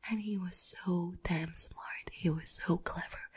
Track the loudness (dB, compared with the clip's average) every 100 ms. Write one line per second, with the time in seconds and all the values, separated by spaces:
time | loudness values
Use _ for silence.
0 | 0 0 2 0 0 -2 -6 -4 2 4
1 | 4 0 2 2 0 -4 -10 -10 -8 -8
2 | -8 0 4 4 0 -6 2 4 4 -4
3 | -6 -8 -10